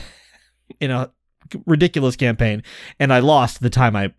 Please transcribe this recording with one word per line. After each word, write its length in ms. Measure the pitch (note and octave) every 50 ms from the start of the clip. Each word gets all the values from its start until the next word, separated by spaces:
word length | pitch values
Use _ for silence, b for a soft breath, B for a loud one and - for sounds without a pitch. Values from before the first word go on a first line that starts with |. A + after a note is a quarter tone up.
| B B B B B
<laughs> 540 | B B B B B B B _ - - -
in 100 | D3+ C3+
a 200 | B2+ B2+ B2+ B2+ _ _ _ _ _ _ _ - - - -
ridiculous 500 | - D#3+ D3+ E3+ F3+ - E3 C3+ B2+ B2
campaign, 460 | - C3+ A#2+ A#2 - A#2+ A2 G#2 G#2+ - B B B B B B B
and 140 | C#3+ C3+ C3
I 60 | B2
lost 420 | B2 D3 D3+ C#3+ B2 A2 - -
the 80 | B2 A#2+
time 260 | - C3 B2+ A#2 G#2+
I 200 | G2+ G2 F#2+ -